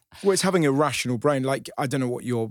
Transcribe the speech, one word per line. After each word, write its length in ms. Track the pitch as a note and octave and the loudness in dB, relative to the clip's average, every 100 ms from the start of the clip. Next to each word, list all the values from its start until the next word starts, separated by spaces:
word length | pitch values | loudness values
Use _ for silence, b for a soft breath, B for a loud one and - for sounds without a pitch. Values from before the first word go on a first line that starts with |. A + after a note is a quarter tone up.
| _ - | _ -4
Well, 120 | G3 | 0
it's 80 | F#3 | 2
having 240 | F#3 F#3 D3 | 4 4 4
a 60 | |
rational 460 | C3+ D3 - A#2+ A#2+ | 2 2 0 -4 0
brain. 260 | D3 C#3 | 0 0
Like, 260 | C3 C3+ - - | 0 -4 -6 -6
I 100 | C#3 | -4
don't 140 | C3 | -2
know 80 | B2 | -4
what 160 | B2 B2 | -4 -4
your 240 | A#2+ A2+ | -4 -4